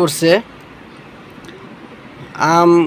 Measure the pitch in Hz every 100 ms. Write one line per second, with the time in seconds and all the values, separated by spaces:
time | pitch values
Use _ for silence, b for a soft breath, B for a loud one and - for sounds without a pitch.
0 | 165 - 165 196 - - - - - -
1 | - - - - - - - - - -
2 | - - - - 151 170 170 170